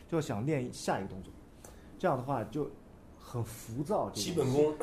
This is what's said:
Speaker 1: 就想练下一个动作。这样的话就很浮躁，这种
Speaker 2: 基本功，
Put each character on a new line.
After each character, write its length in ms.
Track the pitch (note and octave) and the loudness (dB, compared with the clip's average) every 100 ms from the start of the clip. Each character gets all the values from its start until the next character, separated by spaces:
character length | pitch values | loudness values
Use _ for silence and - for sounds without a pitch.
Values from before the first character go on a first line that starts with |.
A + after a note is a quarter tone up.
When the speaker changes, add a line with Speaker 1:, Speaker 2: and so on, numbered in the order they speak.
| - | -2
Speaker 1:
就 120 | E3 | 0
想 240 | D3 G#2+ | 0 0
练 260 | B2+ D3+ B2 | 2 2 0
下 260 | - - C#3+ | -4 0 0
一 40 | |
个 60 | F#2+ | 0
动 140 | F#2 | -8
作。 100 | - - - - - - - - | -12 -14 -18 -20 -18 -18 -18 0
这 80 | F#3 | 2
样 100 | C3+ | 2
的 60 | |
话 220 | B2 C3+ | 2 -2
就 260 | G#2 - C#3+ - - - - - | 0 -2 -2 -6 -18 -20 -20 -18
很 240 | - A#2+ | -8 -4
浮 400 | A2+ - - A2+ | -4 -6 -8 -4
躁， 280 | D3+ G3+ A2 | 0 2 2
这 100 | - | 0
种 20 | |
Speaker 2:
基 100 | - | 0
本 200 | E3 B2+ | 2 4
功， 240 | C3+ D3+ D#3 | 6 6 4